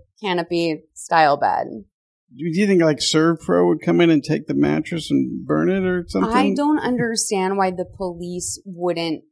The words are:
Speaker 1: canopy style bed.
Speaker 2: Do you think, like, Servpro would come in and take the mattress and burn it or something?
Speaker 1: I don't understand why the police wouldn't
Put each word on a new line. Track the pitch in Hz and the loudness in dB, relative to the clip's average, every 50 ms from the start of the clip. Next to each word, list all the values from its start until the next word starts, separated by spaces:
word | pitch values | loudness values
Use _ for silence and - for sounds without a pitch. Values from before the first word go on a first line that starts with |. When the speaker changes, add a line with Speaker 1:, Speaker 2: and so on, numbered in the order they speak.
| - _ _ - 214 | -20 _ _ -8 -6
Speaker 1:
canopy | 196 180 180 185 - 175 170 170 165 156 - - _ _ | -4 -2 -2 -2 -2 -2 -2 -2 -2 -4 -4 -8 _ _
style | - - - 170 165 160 143 143 | -14 -6 0 2 4 4 4 4
bed. | 139 123 98 - - - - - 110 98 _ _ _ _ _ _ _ _ _ - | 2 2 0 0 0 -2 -6 -8 -14 -16 _ _ _ _ _ _ _ _ _ -14
Speaker 2:
Do | 123 156 | -8 -6
you | 170 160 185 208 | -4 0 0 2
think, | 196 196 175 165 | 4 4 4 4
like, | 156 151 - | 4 2 0
Servpro | - - - 156 160 165 165 160 - - 175 180 180 175 | 0 0 2 2 4 4 2 0 0 0 2 2 4 2
would | 165 156 | 2 0
come | - 175 170 175 | 0 0 2 4
in | 170 165 | 6 6
and | 160 143 - | 4 4 2
take | - 156 147 - | 0 -4 -4 -2
the | - 139 | -2 0
mattress | 139 143 147 147 156 - - 175 160 156 - | 0 2 2 0 -2 -2 -4 -6 -8 -4 -2
and | 143 135 131 123 - 131 135 | 0 0 0 -2 -4 -8 -6
burn | 131 151 156 160 180 | -2 -2 0 0 0
it | 190 196 185 | 0 0 0
or | 185 180 180 170 - | -2 -2 -4 -4 -4
something? | - 190 185 220 226 | -2 -2 0 2 2
Speaker 1:
I | 254 269 - 190 | 2 2 2 0
don't | 277 285 294 302 294 | 0 0 0 0 0
understand | - 240 254 233 240 226 226 208 - - 214 190 185 185 196 | 0 -2 -2 -2 -2 -2 -2 -4 -4 -2 -2 -2 0 0 0
why | 196 190 185 | 0 0 -2
the | 185 180 180 | -2 -4 -8
police | 180 - - 190 180 175 170 175 175 175 175 165 - - - - | -8 -8 -8 -8 -8 -8 -8 -10 -10 -8 -8 -8 -8 -10 -10 -12
wouldn't | 196 180 170 175 180 170 170 165 165 156 - - _ | -14 -10 -4 -2 -2 -2 -2 -2 -4 -4 -6 -8 _